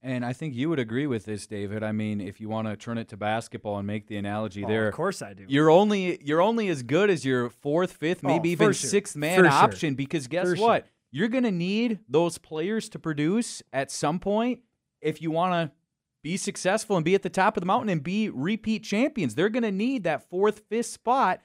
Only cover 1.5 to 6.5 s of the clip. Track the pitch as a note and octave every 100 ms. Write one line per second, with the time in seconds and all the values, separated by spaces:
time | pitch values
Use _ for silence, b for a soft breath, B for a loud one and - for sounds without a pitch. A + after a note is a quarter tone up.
1.5 | G#2 G2+ G#2+ A2 G#2+ G#2+ G#2 G2 G2+ G#2+
2.5 | A2 A2 G#2 - A#2 A2 G#2 G#2 A2 A#2
3.5 | A2+ G#2+ G2+ G2+ G#2+ G#2 G#2 G2+ G#2 A2
4.5 | F#2+ G2+ A2 G#2+ - F3 F#3 G2+ G2 G2
5.5 | C#3 D#3 E3 G#3 G#3 F#3 E3+ C#3+ D#3 F#3+